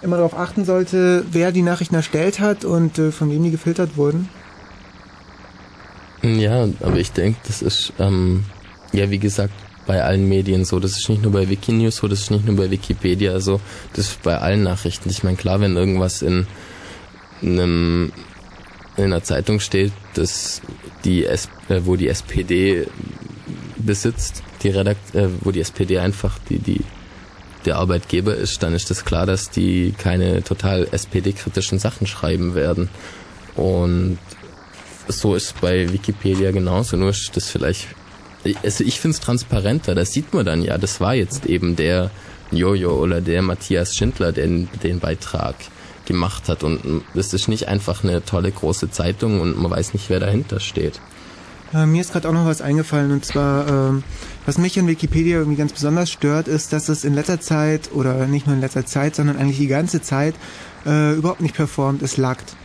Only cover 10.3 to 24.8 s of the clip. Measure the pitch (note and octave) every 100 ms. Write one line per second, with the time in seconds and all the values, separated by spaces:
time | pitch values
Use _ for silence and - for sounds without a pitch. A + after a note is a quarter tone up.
10.3 | G2 G2 F#2+ F#2 F#2 F#2+ G2+ - G#2+ G#2+
11.3 | G2+ F#2+ G2 - A2+ A2+ A2 G#2+ G2+ -
12.3 | G#2+ G#2+ G2+ F#2 G2 - F#2 F#2+ F#2 G2+
13.3 | F#2 G2 G2 - - - - G2+ - -
14.3 | E2 D#2 G#2 G2 F2+ E2+ - - F#2+ F#2+
15.3 | F#2 - G2 G2+ F2+ G2 F#2 F#2 - -
16.3 | F2+ F#2 - - - - - - - -
17.3 | - E2+ F2+ F2+ E2+ E2+ E2+ F2 - -
18.3 | - - - - - - - G2 F2 -
19.3 | D2 G2 G#2+ - G2 G2 G2+ - - F2
20.3 | - - - - - - - - F2+ -
21.3 | - - - - F#2+ F2 F2+ D2 F2 -
22.3 | - F2 F2 F#2+ F2+ - - - - -
23.3 | - - - - - A2 G2+ A#2 A#2 -
24.3 | - - - G2+ G2